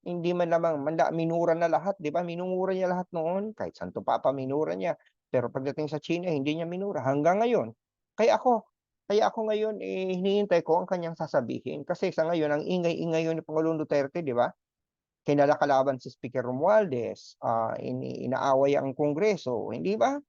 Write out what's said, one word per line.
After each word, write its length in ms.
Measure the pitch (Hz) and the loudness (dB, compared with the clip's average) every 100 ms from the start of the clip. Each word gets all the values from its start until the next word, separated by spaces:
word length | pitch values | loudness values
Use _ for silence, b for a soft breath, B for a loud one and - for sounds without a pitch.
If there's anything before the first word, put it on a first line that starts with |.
hindi 260 | - 175 170 175 | -6 -2 0 0
man 160 | 170 | 2
lamang, 280 | 165 170 151 | 2 2 0
manda-, 260 | 143 165 165 | -2 2 2
minura 460 | 165 165 170 165 165 | 2 0 2 2 2
na 100 | 170 | 2
lahat, 300 | 160 175 196 | 2 0 -4
di 160 | 151 | -4
ba? 80 | 165 | -2
Minumura 560 | 175 170 185 185 190 185 | -4 -6 -4 -2 -2 0
niya 160 | 185 | -2
lahat 160 | 180 180 | -2 -4
noon, 460 | 175 160 190 214 214 | -4 -2 -2 -6 -8
kahit 180 | 87 | -10
Santo 300 | - 92 104 | -8 -10 -6
Papa, 260 | 98 117 135 | -2 0 0
minura 460 | 139 131 143 156 180 | -2 -2 -2 -2 -2
niya. 180 | 180 147 b _ _ | -4 -6 b _ _
Pero 180 | 131 120 | -2 -2
pagdating 380 | 135 135 139 151 | -4 -4 -4 -4
sa 80 | 147 | -6
China, 320 | - 170 180 | -4 -4 0
hindi 300 | 147 139 160 | 0 0 -2
niya 80 | 170 | -4
minura. 340 | 180 202 170 | -4 -4 -2
Hanggang 400 | 131 139 160 196 | 0 4 4 4
ngayon. 320 | 240 214 117 - _ _ _ | 4 2 0 -10 _ _ _
Kaya 240 | - 226 - | 2 4 4
ako, 300 | 262 226 - _ _ _ - | 4 2 0 _ _ _ 0
kaya 180 | 202 208 | 2 2
ako 220 | - 214 | 0 -2
ngayon, 240 | 214 214 208 | 0 0 -4
eh, 320 | 190 190 185 | -6 -4 -2
hinihintay 480 | 185 196 202 208 170 | 0 2 2 4 2
ko 220 | 160 170 | 4 0
ang 40 | 185 | 2
kanyang 300 | 180 165 165 | -4 -4 -6
sasabihin. 640 | 156 147 120 123 127 151 | -2 -2 -2 -6 -8 -10
Kasi 300 | 143 175 190 | -8 -4 -2
sa 140 | 175 160 | 0 0
ngayon, 220 | 170 151 | 0 0
ang 80 | 147 | 0
ingay-ingay 640 | - 180 170 170 170 160 160 | 0 0 0 -2 -2 0 0
yun 140 | 160 | -2
ni 20 | |
Pangulong 380 | 156 156 160 160 | -2 -2 0 -2
Duterte, 420 | 151 147 139 175 | 0 0 0 -4
di 140 | 151 120 | -2 0
ba? 160 | 139 - _ _ _ _ _ _ | 0 -2 _ _ _ _ _ _
Kinalakalaban 720 | - 143 143 147 143 135 135 127 | 0 4 4 4 4 4 2 -2
si 140 | 131 | -10
Speaker 320 | - 127 127 | -12 -6 -4
Romualdez, 960 | 120 127 170 214 196 127 107 101 - - | -4 0 4 4 4 -2 -4 -6 -14 -6
ah, 320 | 131 113 113 113 | -2 0 0 -4
ini-, 480 | - 127 131 - 123 | -6 -6 -6 -6 -4
inaaway 480 | 120 135 135 139 143 | 0 2 4 4 2
ang 160 | 135 | -2
Kongreso, 800 | 131 147 147 214 190 127 117 101 | -2 -2 2 0 0 -2 -4 -4
hindi 240 | 123 170 220 | -4 -4 0
ba? 180 | 269 285 | 0 0